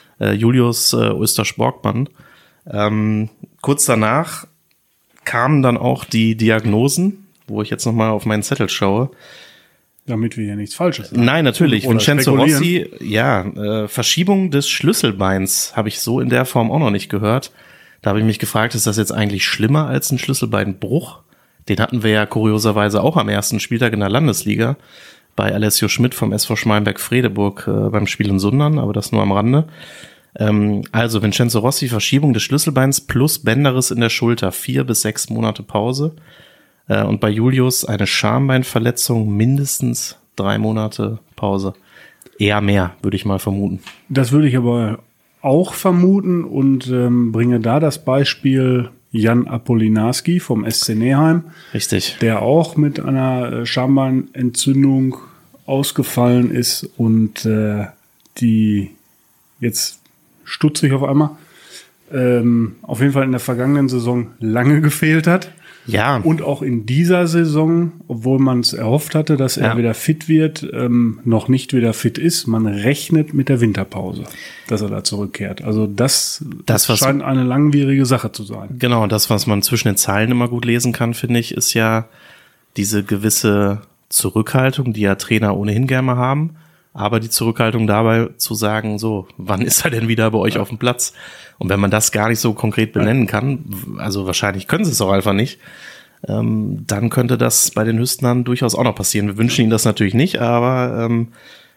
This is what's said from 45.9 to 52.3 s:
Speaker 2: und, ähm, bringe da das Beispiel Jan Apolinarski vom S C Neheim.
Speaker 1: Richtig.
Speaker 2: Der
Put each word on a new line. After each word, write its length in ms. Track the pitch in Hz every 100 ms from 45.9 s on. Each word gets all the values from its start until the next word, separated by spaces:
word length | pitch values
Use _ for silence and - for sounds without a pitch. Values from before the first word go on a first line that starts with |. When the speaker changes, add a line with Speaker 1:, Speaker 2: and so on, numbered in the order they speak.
| 175 180 196 196 175
Speaker 2:
und, 440 | 160 139 135 135 127
ähm, 440 | 123 123 123 120
bringe 280 | 113 120 120
da 180 | 113 139
das 240 | 156 -
Beispiel 840 | - 135 139 - 135 131 131 123 120 - _
Jan 340 | 113 110 120 -
Apolinarski 920 | 117 - 117 110 107 113 127 - 175
vom 240 | - 113
S 160 | 110 -
C 140 | -
Neheim. 500 | 110 120 139 156 90 - - -
Speaker 1:
Richtig. 460 | - - 98 - -
Speaker 2:
Der 220 | 113